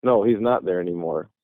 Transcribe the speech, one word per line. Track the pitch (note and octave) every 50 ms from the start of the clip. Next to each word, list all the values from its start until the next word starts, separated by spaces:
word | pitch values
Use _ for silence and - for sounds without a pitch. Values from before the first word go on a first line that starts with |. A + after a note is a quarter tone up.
| -
No, | B2 B2 A2 G2+
he's | A#2 A#2+ G2+
not | A2 A#2+ B2 - -
there | F#2+ F2+ F2+
anymore. | F2 F2 F2 E2+ E2+ E2 D#2 D#2 D#2 _ _ _